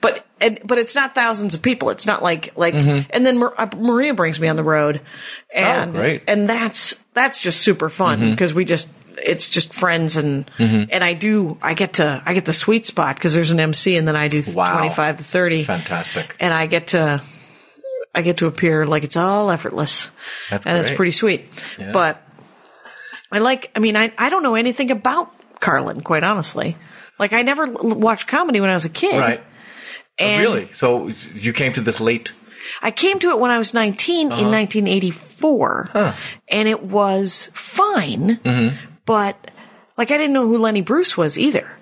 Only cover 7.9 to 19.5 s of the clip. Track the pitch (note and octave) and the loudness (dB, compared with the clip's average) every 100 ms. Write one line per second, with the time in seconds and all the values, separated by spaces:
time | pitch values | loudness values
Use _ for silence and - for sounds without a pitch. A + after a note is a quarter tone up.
7.9 | - F#3 B2+ A2+ A2 F3+ D#3 F#3 D#3+ - | 0 0 2 2 2 2 0 0 0 -2
8.9 | - - - - E3 - F3+ E3+ - F3+ | -12 -20 -8 -4 0 0 0 -2 -2 0
9.9 | E3+ D#3+ D#3 D3 C#3 C#3 - A#2 A2 G#2+ | 2 0 0 0 -2 -6 0 2 4 2
10.9 | F#3+ F3 E3+ G3+ G#3+ F3+ D#3+ - E3 F#3+ | 0 0 0 0 2 0 -2 -4 -2 -2
11.9 | - D3+ C3+ - F3+ F#3+ E3 - A3 A3+ | 0 0 0 -2 -2 0 -2 2 2 0
12.9 | - D3 C#3 F3 D#3 D#3+ E3 D#3+ D3+ - | -2 -2 0 0 0 2 2 2 2 2
13.9 | F3 D#3+ D3+ D3+ D3+ D3 F3 F3+ F3 D#3 | 2 2 0 0 0 -2 0 0 2 0
14.9 | D#3+ D3+ D#3 D3 F#3 F3 D#3+ D3 F2+ D#2+ | 0 -2 -2 -4 0 0 0 -2 -4 -4
15.9 | - - - - - F3+ D#3+ D#3+ E3+ E3 | -6 -6 -8 -10 -4 -2 0 0 -2 0
16.9 | F3+ D#3 C#3+ C3+ - - - _ _ - | 0 2 0 -4 -20 -20 -20 _ _ -10
17.9 | C5 - - E3+ E3+ D#3+ D3 F3 D#3 D3+ | -10 -6 -2 -2 0 -2 0 0 2 2
18.9 | D3+ D3 E3 F3+ G3+ G#3 | 0 -2 -2 0 0 0